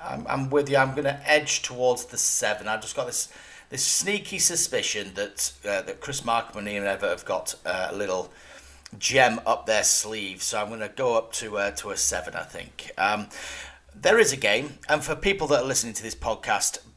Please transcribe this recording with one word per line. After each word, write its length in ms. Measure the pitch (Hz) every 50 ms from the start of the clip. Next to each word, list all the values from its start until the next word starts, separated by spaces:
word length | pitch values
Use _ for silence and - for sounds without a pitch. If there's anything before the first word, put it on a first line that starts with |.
| -
I'm, 220 | - 65 73 -
I'm 220 | - - 139 135 135
with 200 | 139 147 139 139
you. 80 | 139
I'm 180 | 135 135 135 135
gonna 260 | 147 143 135 139 - -
edge 360 | - 151 151 147 139 - -
towards 440 | - - 127 123 127 127 123 123 -
the 120 | - -
seven. 500 | 117 - - - - 117 107 107 107 95
I've 140 | 104 110 110
just 140 | 107 - -
got 100 | - 127
this, 260 | 120 117 - - - - - - - - - - -
this 160 | - 127 -
sneaky 540 | - - - - 196 208 202 - - 196 180
suspicion 720 | - - 175 - - - - 117 98 - - 107 101 101 95
that, 380 | 98 104 - - - - - - - -
uh, 160 | 104 101 95 92
that 180 | - - -
Chris 240 | - - 131 135 -
Markham 340 | 120 113 117 110 - - 107
and 80 | 101
Ian 160 | 104 104 101 98
Evatt 260 | 101 98 98 101 95
have 160 | 90 90 -
got, 300 | - 95 87 - - - - -
uh, 220 | 85 90 92 92 85
a 40 | -
little 360 | 98 104 95 92 92 - - - - - - - - - - - - - - -
gem 420 | 104 - - 123 131 127 120 113 113 -
up 200 | 110 117 - -
their 180 | 113 110 107 95
sleeve. 580 | - - - - 107 110 110 101 95 92 87
So 200 | - - 120 107
I'm 80 | 104 104
gonna 200 | 113 113 107 101
go 280 | - - 131 123 117
up 140 | 113 110 - -
to, 240 | - 120 110 104
uh, 140 | 101 101 101
to 200 | - - - 104
a 60 | 98
seven, 380 | 92 - - 95 90 87 87 -
I 80 | 85 85
think. 480 | - - 90 90 - - - - - -
Um, 300 | - 92 101 - 107 101 - - - - - - - - - - - _ - -
there 240 | - - 175 214 233
is 140 | 208 - 139
a 40 |
game, 420 | 120 - 104 104 117 143 151 - - - -
and 140 | 151 151 147
for 120 | - 156
people 320 | 147 - 196 196 190 156
that 140 | 139 143 127 123
are 40 |
listening 260 | 135 131 - - 120 110
to 100 | - 110
this 120 | 113 -
podcast 640 | - - 117 107 98 - - 104 98 - - - - - - -